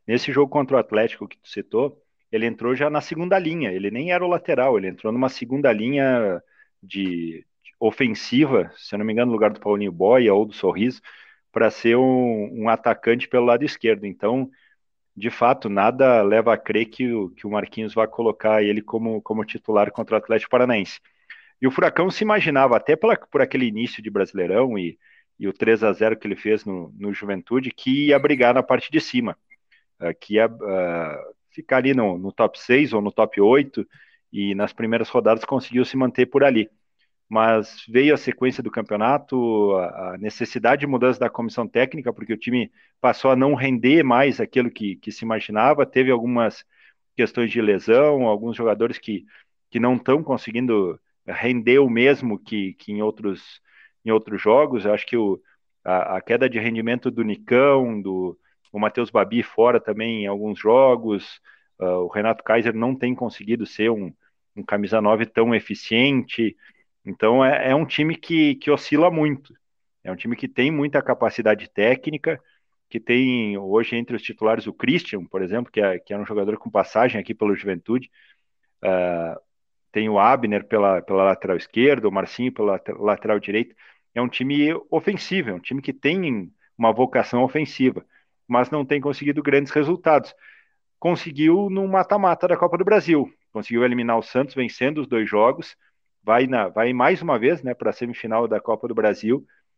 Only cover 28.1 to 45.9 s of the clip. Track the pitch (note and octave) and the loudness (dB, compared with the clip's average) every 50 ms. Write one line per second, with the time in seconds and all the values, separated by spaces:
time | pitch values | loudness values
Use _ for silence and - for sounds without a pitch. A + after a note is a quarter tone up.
28.1 | C#3+ C#3 C#3+ D3 D3 B2 B2 A#2+ B2 C3 B2+ - C3+ A#2+ - - D3+ D3+ - - | 4 4 4 2 2 4 4 4 4 2 2 0 0 -2 -2 -2 -2 -2 -2 -2
29.1 | - B2 A#2 G2 - _ _ _ _ _ _ _ _ _ _ _ _ - F2 E2+ | -4 -2 -2 -4 -6 _ _ _ _ _ _ _ _ _ _ _ _ -8 -8 -8
30.1 | E2 _ - - G#2 G#2+ A2+ A2+ A2+ - G#2 G2 F#2+ F#2 F2+ F2 E2+ E2+ E2 D2+ | -8 _ -8 -2 2 2 2 2 0 -6 -6 -4 -2 -2 -2 -2 -4 -4 -6 -6
31.1 | D2 - - - - _ _ _ - - - - C3 C3 B2+ C#3 C3+ B2+ A2 G2 | -8 -12 -14 -18 -20 _ _ _ -20 -12 -4 0 0 2 2 2 2 2 2 0
32.1 | F2+ F2 F#2+ G2 - - A2+ G2+ - - - - B2 C#3+ D3+ A#2+ A2+ G#2 G#2 G2 | -2 -4 -8 -6 -2 0 0 0 0 -4 0 2 2 4 4 2 0 -2 -2 -2
33.1 | - - A2 G#2 - G2+ G2+ A2 B2+ D3 C#3+ C#3+ - A2 - _ _ _ _ _ | 2 0 0 2 4 4 6 6 6 4 2 0 -6 -8 -8 _ _ _ _ _
34.1 | _ _ _ _ - G2+ G2 G2+ G2 G2 G#2 - - - A2+ A2 A#2 A#2 A2 - | _ _ _ _ -8 -6 -4 -4 -4 -4 -4 -6 -6 -6 -4 -2 -2 -2 -2 0
35.1 | - B2 G#2+ G#2+ A2+ A2+ - - C#3 B2+ - - A#2 B2 B2 - - C3 C3 A#2+ | 0 2 4 4 2 2 0 -4 -4 -4 -4 -2 -2 -2 -2 0 0 -2 -2 -2
36.1 | - B2+ B2 - - C3+ C#3+ C3+ B2 A2 G2 - _ _ _ _ _ _ _ _ | 0 -2 -2 0 2 4 4 4 4 2 -2 -2 _ _ _ _ _ _ _ _
37.1 | _ _ _ - A2 A2 A2 A2+ A2+ A2 G#2 - - - - A2+ A2+ B2+ C#3+ D3+ | _ _ _ -4 0 2 2 4 2 2 0 -4 -12 -20 -6 0 2 4 4 4
38.1 | C#3+ - - C3 - - B2 C3 B2+ - A#2 G#2+ - A#2 G#2 - G#2+ G#2 A2 B2+ | 4 2 0 -6 -4 -2 -2 -2 -2 -4 -8 -8 -6 -8 -6 -4 -2 0 0 0
39.1 | C#3+ C3 - - C3 B2+ A#2+ A#2 A2 G#2 G#2 G2+ G2 F#2 F2+ E2+ - F#2 F#2 F2+ | 0 0 -2 -4 -4 -2 0 0 2 2 2 2 2 0 -2 -4 -6 -10 -12 -12
40.1 | F2+ F#2 G#2+ G#2 - - A#2 - - A#2+ G#2+ A#2 C#3+ C#3+ C#3+ C#3+ C3 A#2 B2 B2+ | -10 -8 -10 -10 -8 -8 -8 -6 -4 0 2 2 2 2 0 -2 -2 2 2 2
41.1 | A#2+ - B2+ A2 - - A#2 G#2+ - B2 A2+ G#2 - A#2+ C3+ C3 - D#3 A#2+ A#2+ | 2 0 -2 -4 -4 -4 -6 -6 -4 -6 -6 -2 0 0 0 0 -2 -8 -8 -8
42.1 | A2 - G#2+ A2+ A2 G#2+ - A#2+ B2 B2 G#2+ - _ _ _ _ _ _ - B2 | -8 -8 -8 -8 -8 -6 -4 -4 -2 -2 -4 -4 _ _ _ _ _ _ 0 0
43.1 | - - - C3+ C3 B2+ C3 D3 D3 A#2+ C3+ C3+ B2+ A2+ A#2+ C3 D3+ E3+ C#3+ B2+ | 0 2 2 2 4 4 4 2 0 0 -2 -2 -2 2 2 4 4 4 4 4
44.1 | A#2 B2+ C#3+ C#3 - - G#2+ - - B2+ B2 A#2 - - G#2+ G2 F2+ - - G#2+ | 4 4 4 2 2 -2 -4 -2 0 0 0 -2 -4 -6 -8 -8 -8 -8 -12 -14
45.1 | - - A2+ A2+ A2 G#2 - - G#2 G#2+ A#2+ C#3+ D3+ C#3+ C3 - | -12 -10 -6 -6 -6 -6 -6 -4 -2 2 2 2 4 2 0 0